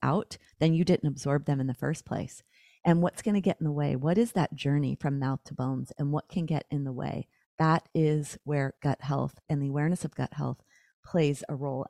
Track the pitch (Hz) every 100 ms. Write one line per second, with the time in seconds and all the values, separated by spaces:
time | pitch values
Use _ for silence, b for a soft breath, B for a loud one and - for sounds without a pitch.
0 | 131 180 - - b b 160 165 170 175
1 | 151 135 143 143 147 139 131 123 139 160
2 | - - - - - b b b 170 170
3 | 175 - 220 208 185 - 156 147 143 127
4 | 147 185 233 185 151 143 139 143 135 139
5 | 143 139 135 131 - 147 131 131 131 -
6 | 143 147 - 185 160 156 - 147 135 127
7 | - - - _ _ - 160 160 - 165
8 | 151 151 143 - 143 147 135 - 143 -
9 | 139 139 139 - - 143 139 143 156 180
10 | 156 - 131 - 135 127 b b b b
11 | - 175 147 143 - 139 139 131 -